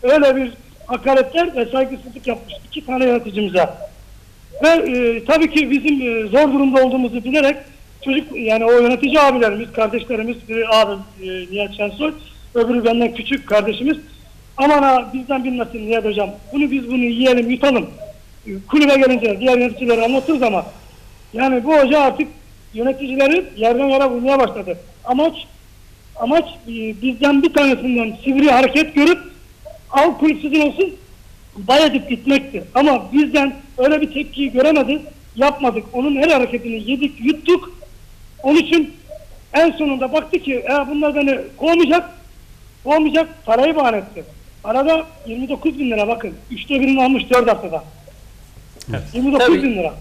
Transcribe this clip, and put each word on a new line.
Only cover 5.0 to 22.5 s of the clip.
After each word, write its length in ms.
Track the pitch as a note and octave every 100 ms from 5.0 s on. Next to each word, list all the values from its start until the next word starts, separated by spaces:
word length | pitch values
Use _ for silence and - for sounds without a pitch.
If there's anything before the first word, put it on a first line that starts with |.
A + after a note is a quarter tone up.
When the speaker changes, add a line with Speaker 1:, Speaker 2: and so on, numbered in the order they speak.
| A#3+ A3+ A#3
Speaker 1:
tabii 260 | D#4 D#4
ki 200 | D#4 C4+
bizim, 300 | C4+ D4+ C#4+
e, 260 | B3+ A3+ G#3+
zor 260 | A#3 D4+
durumda 300 | C4+ C4+ C4 B3+
olduğumuzu 380 | C4 B3 A#3+
bilerek 340 | A#3 D4 C#4 D4 - - - - -
çocuk, 220 | C4+ D4+ -
yani 300 | A3 A3 A3+
o 60 |
yönetici 480 | A#3+ A#3+ B3 C#4 D4+
abilerimiz, 520 | C#4+ B3+ A3+ G#3 A#3
kardeşlerimiz, 640 | - A3 A3+ - A#3 A3+ A#3 -
biri 180 | A3+ A3+
abim, 320 | A3 G#3 G3 G3 -
e, 40 | F#3 F#3 F3+
Nihat 240 | G3 G3+ G3+
Şensoy, 360 | G#3 G3+ D4+ D4+ - - - A#3+
öbürü 300 | A3+ B3 A3+
benden 280 | A#3 A#3 A#3
küçük 320 | - C4+ -
kardeşimiz. 500 | G#3 G#3 G#3 B3+ D4+ - - - - - -
"Aman 260 | C#4+ D4
ha, 260 | C4+ C4 A3+
bizden 300 | C4 B3+ C4+
bilmesin 460 | B3+ B3 A#3 A#3 G#3+
Nihat 160 | A3+ G#3+
hocam. 240 | G#3 G3 - -
Bunu 180 | C#4 D4
biz 160 | C4+ A#3
bunu 160 | B3+
yiyelim, 460 | A#3+ A#3 C4 B3 A#3
yutalım. 380 | B3 C#4+ B3 E3 - - - - - -
E, 20 | G3 -
kulübe 280 | D4+ C#4+ C4+
gelince 440 | C4+ C4 A3 G3
diğer 180 | B3+ B3
yöneticilere 480 | B3 - A#3+ A3+ A3+
anlatırız 360 | C4 C4 D4+
ama." 240 | A#3+ F#3+ - - - - - - -
Yani 300 | A3 C4+ B3+
bu 140 | A#3+ D#4
hoca 220 | C4 D4
artık 260 | C4+ - D#4 - -